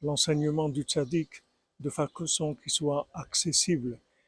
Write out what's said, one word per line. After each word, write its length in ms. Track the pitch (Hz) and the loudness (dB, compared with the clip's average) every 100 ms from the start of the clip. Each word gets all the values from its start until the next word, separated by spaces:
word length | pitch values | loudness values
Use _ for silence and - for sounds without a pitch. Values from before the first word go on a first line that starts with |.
l'enseignement 680 | 147 143 - 151 151 151 156 | -2 2 2 2 2 2 0
du 120 | 139 | 0
Tzaddik 640 | 139 - 135 165 156 - _ _ _ - | -2 0 0 0 -2 -6 _ _ _ -10
de 120 | 143 | -6
façon 640 | - 147 - 160 - 151 143 | -2 -4 -4 -2 -2 -2 -4
qui 160 | - | -2
soit 360 | - 147 143 - | -2 0 0 -2
accessible, 880 | - - - 170 147 - 165 123 117 _ _ | -8 -6 -2 2 2 2 2 0 -8 _ _